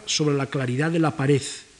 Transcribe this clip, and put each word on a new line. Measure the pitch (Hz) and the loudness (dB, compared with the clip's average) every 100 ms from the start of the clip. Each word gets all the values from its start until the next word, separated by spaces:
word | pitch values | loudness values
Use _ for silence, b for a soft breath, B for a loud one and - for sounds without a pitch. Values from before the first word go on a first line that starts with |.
| - | -4
sobre | - 151 | -2 0
la | 143 135 | 0 -2
claridad | 147 127 123 156 | -2 -2 0 0
de | 170 | 2
la | 160 - | 0 2
pared, | 135 139 - - - - | 2 2 0 -10 -18 -20